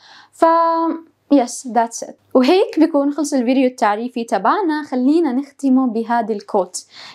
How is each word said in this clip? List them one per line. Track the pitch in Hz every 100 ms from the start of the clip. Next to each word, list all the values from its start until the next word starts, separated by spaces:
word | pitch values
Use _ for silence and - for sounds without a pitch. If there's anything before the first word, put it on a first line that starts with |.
| - - _
ف، | - 330 330 330 330 330 320 - _ -
yes, | 285 240 - 254
that's | 220 233 - -
it. | - _
وهيك | 262 254 370 440 -
بيكون | 320 285 285
خلص | 285 294
الفيديو | 277 233 262 254
التعريفي | 254 220 208 247 240
تبعنا. | 226 208 214 349 359 302
خلينا | 294 254 254 320 311
نختمه | 247 285 - 277 254 262
بهذا | 220 226 240 220
الكوت | 208 - 208 180 - - - -